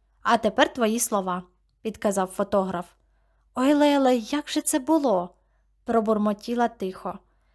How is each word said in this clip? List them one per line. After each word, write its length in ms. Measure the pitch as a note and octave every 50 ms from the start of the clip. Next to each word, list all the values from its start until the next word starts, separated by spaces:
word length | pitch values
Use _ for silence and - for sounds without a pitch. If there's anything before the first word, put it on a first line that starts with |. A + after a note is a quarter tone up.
| _ _ _ _
«А 140 | - - A#3
тепер 360 | A3+ A3+ G#3 G#3 B3 D4+ -
твої 280 | - C4 A#3 G#3+ A3 A#3+
слова», 420 | - - G#3+ G3+ F#3+ F#3 F3+ F3+ F3+ _ _ _ _ _ _ _
підказав 440 | - A3 G#3 - - G#3 F#3+ G3 F#3
фотограф. 600 | F#3 - - G3+ G3+ G#3+ G3+ F#3+ F#3 F3+ F3 F3+ - _ _ _ _ _ _ _ _ _ _ _ _ -
«Ой, 200 | B3 B3+ C#4 D4+
Леле, 420 | C#4+ D4 D4 C#4+ C#4 C4+ B3+ B3+
як 320 | A#3+ G#3+ - C#4+ D4 C#4+ -
же 120 | - D4+
це 180 | - - D4+ D4+
було?» 560 | B3+ D4 D#4+ D#4+ C#4+ B3+ G3+ F3+ F3 F3 _ _ _ _ _ _ _ _ _ _ -
пробурмотіла 840 | - A3+ A#3 G#3 A3 A3 G#3 G#3 G#3+ G3+ G#3 - - A#3+ A#3+ A#3+ A#3
тихо. 500 | A#3 - G3 F#3 F#3 - - F#3 F3 G3 _ _ _ _ _ _